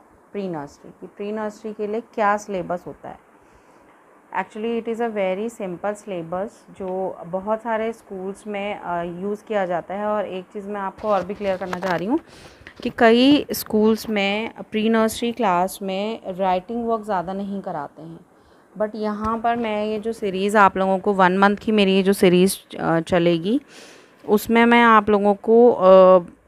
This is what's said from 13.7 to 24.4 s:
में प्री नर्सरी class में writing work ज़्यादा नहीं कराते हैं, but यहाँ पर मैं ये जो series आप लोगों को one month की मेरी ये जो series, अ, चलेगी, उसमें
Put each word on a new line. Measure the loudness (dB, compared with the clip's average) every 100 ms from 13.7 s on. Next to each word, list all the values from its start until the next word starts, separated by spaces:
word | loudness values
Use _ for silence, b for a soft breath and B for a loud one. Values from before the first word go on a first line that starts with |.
| 2 2 0 -2
में | -4 -2 -4 -6 -12 -8
प्री | -2 0
नर्सरी | 2 0 -2 -6
class | -2 0 0 -2 -4
में | -8 -6 -6 -8 -10
writing | -4 -2 -2 -4 -6 -4
work | -4
ज़्यादा | -4 -6 -4
नहीं | -8 -8 -8
कराते | -8 -10 -10 -14
हैं, | -18 -18 -20 b b b b -8
but | -6 -4
यहाँ | -6 -4 -4 -2
पर | -2 -2
मैं | -2 -4 -4
ये | -4
जो | -6
series | -6 -6 -2 2 4
आप | 4 4
लोगों | 0 0
को | 0
one | 2 2 4
month | 2 2
की | 0
मेरी | 2 4 2
ये |
जो | 2
series, | 4 4 6 4 0 -10 -6
अ, | -2 -2
चलेगी, | 0 2 2 2 0 -2 B B B B B B -2
उसमें | 0